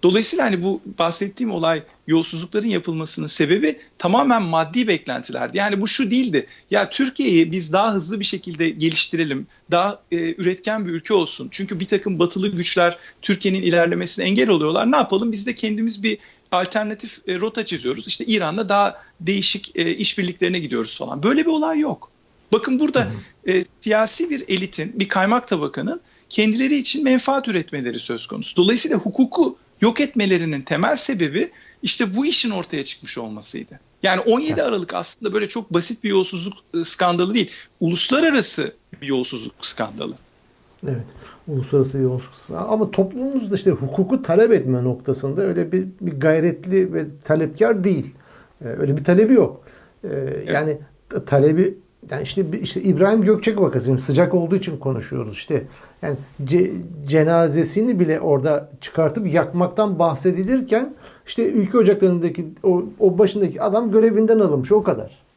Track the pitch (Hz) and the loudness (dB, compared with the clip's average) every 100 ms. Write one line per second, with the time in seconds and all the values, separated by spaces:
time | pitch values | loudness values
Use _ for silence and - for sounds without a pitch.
0 | 175 190 226 359 254 190 185 185 - - | 4 4 0 0 0 0 -2 -4 -8 -2
1 | 170 170 202 196 240 180 165 160 - _ | -2 -2 -8 -6 -6 -2 0 -2 -6 _
2 | - 160 165 165 175 208 220 185 170 160 | 0 0 0 -8 -4 -4 -2 -2 -2 -6
3 | 156 - 151 - 147 190 302 294 - _ | -6 -8 -8 -2 2 2 2 -2 -12 _
4 | 175 220 277 233 180 160 156 233 220 165 | 0 2 2 2 2 0 0 -2 0 -2
5 | - 131 127 127 123 175 202 202 208 - | -2 -8 -6 -6 -4 -2 -2 -2 -2 0
6 | 254 240 254 147 - - _ 202 196 - | 0 0 0 -2 -4 -16 _ -2 -2 -2
7 | 269 - 269 170 165 180 156 180 220 202 | -4 -2 2 4 4 0 0 0 2 0
8 | 160 214 - 190 - 156 165 156 160 175 | -4 -4 -4 -4 -8 -4 -4 0 0 0
9 | - 165 160 135 - _ _ 175 190 202 | -2 -2 -2 -4 -8 _ _ 0 0 -4
10 | _ 170 165 165 180 185 - 214 185 165 | _ -4 -4 -2 -2 -2 -4 -4 -4 -6
11 | - 208 160 - 123 - 196 165 190 202 | 0 2 2 -6 -12 -8 -6 -6 0 0
12 | 202 170 175 190 202 180 170 - 175 170 | 0 0 0 2 -2 -2 -2 2 2 0
13 | - _ - 196 202 190 180 175 170 175 | -16 _ -2 0 0 0 4 6 6 2
14 | 175 - 185 208 247 175 151 170 226 294 | -4 -2 0 4 4 4 4 2 4 4
15 | 233 196 233 214 208 233 220 214 226 208 | 4 2 0 -4 -6 -4 -4 -2 -2 -2
16 | 220 208 - - _ 180 185 220 214 208 | -4 -4 -10 -20 _ -2 0 -2 -4 -8
17 | 226 - - 180 214 226 220 165 120 220 | -12 -14 -8 -4 -4 -4 -6 -6 -4 -6
18 | 214 - 233 214 165 185 208 202 202 - | -4 -6 0 0 0 -4 0 2 2 -2
19 | - _ 165 196 190 196 - - 165 113 | -20 _ -4 0 0 0 -4 -4 -2 0
20 | 202 - 180 175 180 180 147 120 113 - | -2 -2 -4 -2 -2 -2 -4 -4 -4 -8
21 | - 147 175 277 330 320 311 320 302 185 | -8 -2 0 2 2 0 0 0 -2 -4
22 | - _ _ _ _ 233 285 254 302 262 | -12 _ _ _ _ -2 0 0 2 2
23 | 220 107 - _ - 185 - _ 226 214 | -2 -6 -14 _ 0 0 0 _ 0 2
24 | 220 - 339 285 - 190 190 - 165 - | 0 -2 -4 -4 -2 -4 -4 -6 -8 -4
25 | 196 190 190 240 - 180 147 139 165 339 | -2 0 2 2 0 -2 -2 -4 -6 -6
26 | _ _ _ - 220 220 262 294 - - | _ _ _ 0 2 2 0 0 0 0
27 | 277 254 - 269 262 185 156 147 123 120 | 2 2 2 -2 0 -4 -4 -6 -6 -6
28 | - 117 - 107 110 - 185 240 302 233 | -6 -8 -8 -10 -4 2 4 4 2 0
29 | 214 - 262 - 302 - _ _ 214 233 | -2 0 0 4 0 0 _ _ 2 2
30 | 285 254 202 180 165 143 135 151 202 294 | -2 0 2 2 0 -4 -2 0 2 0
31 | - 233 156 156 339 - - _ - - | -2 -2 -2 -2 -4 -8 -20 _ -2 0
32 | 202 190 294 - 240 196 170 156 139 - | 0 0 0 0 0 -4 -6 -6 -6 -8
33 | 127 - 117 107 - - - - _ _ | -10 -10 -10 -12 -12 -14 -14 -20 _ _
34 | 196 185 226 233 311 311 285 208 175 180 | 0 2 2 2 2 0 0 -2 -4 -6
35 | 175 - 214 202 202 233 214 170 170 233 | -6 -8 -4 -2 -2 -6 -2 -2 -2 -6
36 | 214 196 190 185 180 196 _ 170 165 - | 0 0 0 -4 -10 -14 _ -6 -4 0
37 | 180 175 180 226 185 - - _ 170 175 | 0 2 0 0 -2 -6 -20 _ -2 -2
38 | - 262 330 277 - - 143 - _ - | 0 2 4 2 0 -4 -6 -8 _ -16
39 | 139 135 123 120 110 _ - - 110 - | -4 -2 -2 -8 -12 _ -8 -6 -6 -6
40 | 143 - _ _ _ _ _ _ 143 123 | -10 -12 _ _ _ _ _ _ -8 -6
41 | 110 - - - - 143 127 143 135 135 | -8 -16 -20 -20 -8 -6 0 2 2 0
42 | 131 127 - - - 160 202 220 214 - | -2 -2 -10 -20 -12 -8 -2 0 0 0
43 | 190 247 269 269 214 196 196 147 135 - | -2 -2 -4 -4 -4 -2 0 0 -2 -2
44 | 185 262 - 170 233 202 131 127 123 120 | 0 0 2 4 6 4 2 0 0 -2
45 | - 131 139 147 196 175 165 185 190 - | -4 -4 -2 -2 0 0 0 -2 -4 -6
46 | 180 143 156 160 170 - 185 190 180 165 | -8 0 2 4 2 -2 0 0 2 -2
47 | 147 - - 156 156 - 226 214 185 165 | -6 -10 -2 0 0 2 2 2 2 0
48 | - - _ - _ _ 113 - 143 139 | -4 -12 _ -20 _ _ -10 -2 0 0
49 | 143 180 220 254 156 - - - _ _ | 4 4 6 6 4 -2 -20 -20 _ _
50 | 196 143 135 147 156 156 156 147 - _ | -8 -6 -6 -8 -2 -2 -2 -4 -10 _
51 | _ 190 - 139 143 156 185 - _ _ | _ -8 0 4 6 4 2 0 _ _
52 | - 135 151 - 170 185 180 190 190 151 | -10 -8 -6 -4 -2 -4 -6 -2 0 4
53 | 196 220 196 214 226 208 180 131 117 127 | 4 4 4 2 2 2 2 2 0 0
54 | - 139 175 180 170 190 190 143 135 135 | 2 2 4 2 2 -2 -2 -6 -4 -4
55 | - 131 110 101 - 143 - - - _ | -6 -8 -8 -10 -4 -4 -4 -18 -20 _
56 | 151 135 - - 135 175 185 180 170 165 | -8 -8 -10 -10 0 2 2 -2 -10 -12
57 | 143 156 156 165 165 147 160 202 233 208 | 0 2 4 4 4 2 0 0 0 2
58 | 170 156 165 143 143 147 151 - - - | 2 0 2 2 2 0 -2 -16 -8 0
59 | 160 156 196 156 151 175 180 180 214 175 | 0 0 0 2 2 0 -2 0 0 2
60 | 170 143 185 180 190 262 254 220 269 - | 0 2 0 0 0 0 2 0 -2 -10
61 | - - - - 233 233 190 247 196 202 | -20 -20 -10 -2 0 2 2 4 6 6
62 | 185 175 170 170 160 - 196 180 196 - | 4 2 0 -4 -8 -2 2 2 0 2
63 | 196 180 208 202 185 - 208 208 233 208 | 2 4 2 4 -2 0 0 0 2 4
64 | 226 208 220 226 190 143 127 214 202 120 | 6 4 4 4 4 2 4 2 4 -2
65 | 107 - _ | -6 -16 _